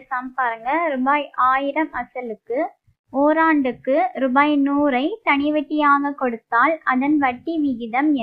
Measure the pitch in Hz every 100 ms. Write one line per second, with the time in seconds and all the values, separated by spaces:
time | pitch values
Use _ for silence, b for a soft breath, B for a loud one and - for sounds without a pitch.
0 | 262 254 262 254 247 226 233 311 339 269
1 | 254 294 285 - 254 262 277 285 311 -
2 | 247 254 247 214 - 240 349 - _ _
3 | _ 254 285 311 320 302 254 247 - 285
4 | 359 - 262 254 294 294 277 285 294 247
5 | 294 453 349 277 294 302 294 302 294 285
6 | 285 285 254 226 _ 233 269 - - 254
7 | 285 302 269 247 - 330 285 233 233 240
8 | 302 277